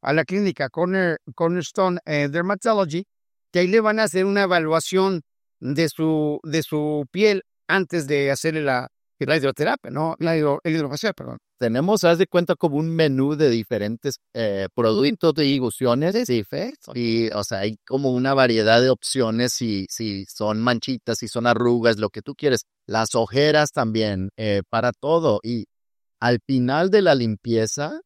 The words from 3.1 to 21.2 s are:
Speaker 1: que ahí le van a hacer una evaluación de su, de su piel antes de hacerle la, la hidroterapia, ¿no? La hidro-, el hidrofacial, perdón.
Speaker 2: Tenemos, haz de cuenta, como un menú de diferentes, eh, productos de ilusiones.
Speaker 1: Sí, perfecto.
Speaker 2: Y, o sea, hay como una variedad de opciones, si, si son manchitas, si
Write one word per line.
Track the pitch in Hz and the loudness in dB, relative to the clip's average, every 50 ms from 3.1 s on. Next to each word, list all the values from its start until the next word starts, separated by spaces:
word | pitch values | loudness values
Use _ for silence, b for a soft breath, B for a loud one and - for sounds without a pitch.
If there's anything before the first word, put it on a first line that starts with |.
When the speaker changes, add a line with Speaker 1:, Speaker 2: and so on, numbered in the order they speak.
| _ _ _ _ _ _ _ _ | _ _ _ _ _ _ _ _
Speaker 1:
que | _ 175 | _ 0
ahí | 180 180 | 2 4
le | 190 226 | 4 4
van | 220 214 214 220 | 4 2 2 2
a | 220 | 0
hacer | 202 147 185 190 | 0 0 0 0
una | 196 196 202 202 | 2 2 0 2
evaluación | 185 180 175 160 156 160 160 156 - - 185 190 196 190 170 - _ _ _ _ _ _ _ | 2 2 0 2 2 0 0 0 0 0 2 2 2 0 -2 -6 _ _ _ _ _ _ _
de | - 123 147 139 165 156 | -8 -6 -2 0 0 -2
su, | - - 160 160 156 156 151 151 147 - - | 0 -2 0 0 2 2 0 -2 -2 -4 -6
de | 160 143 160 | -4 -4 -4
su | 151 - - 151 151 151 151 147 143 127 | -4 -2 -4 -4 -2 -2 -2 -4 -6 -6
piel | _ 180 208 214 208 190 - _ _ _ _ - | _ 2 2 2 2 2 -4 _ _ _ _ -2
antes | 160 190 185 - - 175 147 | 0 0 0 0 -2 -4 -2
de | 135 147 143 143 139 | 0 0 0 2 0
hacerle | 135 135 - 160 160 156 | 0 0 -2 -2 -2 -2
la, | 151 139 131 123 127 131 _ _ _ _ _ _ | -2 0 -2 -2 -4 -6 _ _ _ _ _ _
la | 147 131 151 165 | -2 0 0 0
hidroterapia, | 135 135 - - 147 165 - - _ - | 2 0 0 0 -2 -2 -2 -4 _ -10
¿no? | 135 143 156 165 160 - | -6 -4 -4 -4 -4 -2
La | 160 165 165 | -2 0 0
hidro-, | 160 151 147 139 143 _ | 2 2 0 0 -2 _
el | 170 156 | -2 -2
hidrofacial, | 160 151 139 131 151 - 220 - | -2 -2 -4 -6 -4 -4 -4 -6
perdón. | - - 127 123 - _ _ _ _ | -6 -10 -14 -14 -16 _ _ _ _
Speaker 2:
Tenemos, | 127 117 113 123 147 180 214 208 - | -2 0 0 0 0 2 0 4 4
haz | 175 170 170 | 4 4 4
de | 190 - | 2 2
cuenta, | - 180 175 - 180 | 2 0 2 2 -2
como | - - 170 139 143 | 0 0 0 0 0
un | 156 165 | -2 -2
menú | 165 165 160 151 135 131 135 139 151 | 0 2 2 2 2 2 0 0 2
de | 147 156 139 | 2 2 2
diferentes, | 117 117 107 _ 120 107 101 104 117 117 _ 139 131 - _ _ _ | 4 2 0 _ -4 -4 -2 -4 -6 -6 _ -8 -8 -8 _ _ _
eh, | - 113 107 101 98 98 95 _ | -4 -2 -2 -2 -2 -4 -6 _
productos | - 117 110 110 104 131 143 226 - - 165 147 | 0 2 2 4 4 2 2 2 2 2 0 2
de | - 151 | 2 2
ilusiones. | 139 139 139 127 120 - - 131 123 117 127 151 170 196 226 247 | 2 2 2 0 -2 -2 0 0 2 2 2 2 0 0 -2 -2
Speaker 1:
Sí, | 214 123 117 101 | 0 0 -2 -2
perfecto. | - - 143 180 240 294 _ _ - - | -4 -6 -8 -8 -8 -10 _ _ -14 -8
Speaker 2:
Y, | 123 120 117 113 113 113 110 | -4 -2 0 0 0 0 0
o | - 104 101 | -2 -4 -6
sea, | - 113 98 | -4 -6 -4
hay | 98 107 113 - _ | -4 -6 -6 -8 _
como | - 127 135 143 135 | -6 -4 -2 0 0
una | 127 123 127 135 139 | 0 0 0 0 2
variedad | 135 131 123 117 113 107 107 113 117 | 4 4 4 4 4 6 6 6 6
de | 127 131 | 6 6
opciones, | 127 - - - - 135 123 113 110 113 123 123 | 2 2 0 -6 -2 0 0 0 2 0 -2 -2
si, | - - 123 113 107 98 95 - | -2 -4 -4 -4 -4 -4 -6 -8
si | - - 117 107 101 98 98 | -8 -8 -6 -6 -6 -8 -10
son | - - - 110 104 107 107 | -12 -8 -4 -4 -2 -2 0
manchitas, | 113 123 123 113 - - 131 113 _ - 113 | 0 0 -2 -2 -2 -6 -8 -8 _ -6 -6
si | - | -6